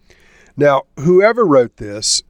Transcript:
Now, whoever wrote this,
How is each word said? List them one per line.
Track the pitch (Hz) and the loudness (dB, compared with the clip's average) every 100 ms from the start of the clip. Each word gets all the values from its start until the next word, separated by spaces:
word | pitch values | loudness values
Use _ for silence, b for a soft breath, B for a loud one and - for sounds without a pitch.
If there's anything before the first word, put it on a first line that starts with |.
| b b b b b - | b b b b b -2
Now, | 147 135 - - | 0 0 -4 -6
whoever | 147 185 208 233 202 | 0 2 2 0 2
wrote | 139 117 - | 2 0 -6
this, | 107 104 - - | -14 -10 -6 -6